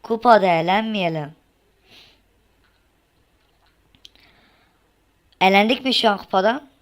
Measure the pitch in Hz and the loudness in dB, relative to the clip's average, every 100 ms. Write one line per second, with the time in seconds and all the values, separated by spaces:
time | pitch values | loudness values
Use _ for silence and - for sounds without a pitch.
0 | - 226 247 214 190 165 170 196 220 214 | -6 -2 4 4 4 0 0 -2 -4 -4
1 | 175 160 147 160 _ _ _ _ _ - | -4 -6 -10 -16 _ _ _ _ _ -20
2 | _ _ _ _ _ _ _ _ _ _ | _ _ _ _ _ _ _ _ _ _
3 | _ _ _ _ _ _ _ _ _ _ | _ _ _ _ _ _ _ _ _ _
4 | - _ _ _ _ _ _ _ _ _ | -20 _ _ _ _ _ _ _ _ _
5 | _ _ _ _ 185 196 214 262 262 233 | _ _ _ _ 2 2 2 -2 -2 0
6 | 226 196 - 190 196 269 - _ | 0 -2 -4 -2 0 -4 -10 _